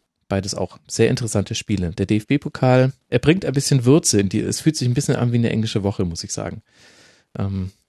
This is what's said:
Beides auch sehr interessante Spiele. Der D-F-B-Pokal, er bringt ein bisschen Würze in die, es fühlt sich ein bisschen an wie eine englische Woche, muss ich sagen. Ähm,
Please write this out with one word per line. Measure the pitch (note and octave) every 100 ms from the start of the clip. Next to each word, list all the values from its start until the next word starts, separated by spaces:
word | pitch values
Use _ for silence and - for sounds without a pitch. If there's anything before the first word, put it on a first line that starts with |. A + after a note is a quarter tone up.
| _ _ -
Beides | G2 G2
auch | F2+ F#2 - -
sehr | - A2+
interessante | B2+ A#2 G#2+ G2
Spiele. | A2 - G2 F2
Der | F#2+ G2
D-F-B-Pokal, | G#2 - C#3+ D3+ - C3 B2+ C3 - -
er | B2
bringt | C#3+ F#3
ein | D3+
bisschen | C3+ - C#3
Würze | A#2+ D#3 - G#2
in | G2
die, | A2
es | F#2+ -
fühlt | D#3+ D#3
sich | B2
ein |
bisschen | B2 - A#2
an | A#2+
wie | A#2+
eine | A#2
englische | A2 G#2+ A2
Woche, | G2 -
muss | F#2 E2+
ich | -
sagen. | - - G#2+ - _ - _ - _ _ -
Ähm, | G2+ G2 F#2 -